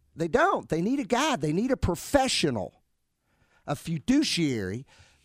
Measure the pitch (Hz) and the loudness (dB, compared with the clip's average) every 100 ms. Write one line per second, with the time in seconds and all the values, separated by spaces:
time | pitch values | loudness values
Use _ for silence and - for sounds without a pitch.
0 | _ - 165 240 349 277 - 160 190 277 | _ -6 0 2 4 2 -2 -2 0 -2
1 | 220 233 311 220 151 160 254 262 - 170 | 0 0 2 0 0 0 0 0 0 -2
2 | - 285 262 - 165 117 87 - _ _ | 0 2 2 0 0 0 -4 -10 _ _
3 | _ _ _ _ _ _ - 143 - 165 | _ _ _ _ _ _ -8 -8 -6 -4
4 | - 269 277 - 156 117 92 110 139 - | 2 2 2 0 0 0 -4 -6 -10 -20
5 | - _ | -20 _